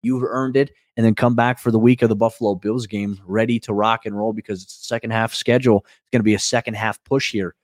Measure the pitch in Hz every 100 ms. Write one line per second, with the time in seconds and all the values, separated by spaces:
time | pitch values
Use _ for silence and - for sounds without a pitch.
0 | 113 127 123 123 131 131 139 _ _ -
1 | 113 107 123 120 120 127 - 110 117 127
2 | 117 107 113 - 113 98 101 120 113 104
3 | 101 95 95 101 113 117 - 104 107 113
4 | 110 101 107 110 - 95 95 - - 117
5 | 113 113 113 - - 120 127 104 - _
6 | _ 123 107 104 - 120 117 107 110 104
7 | _ 135 - 110 92 -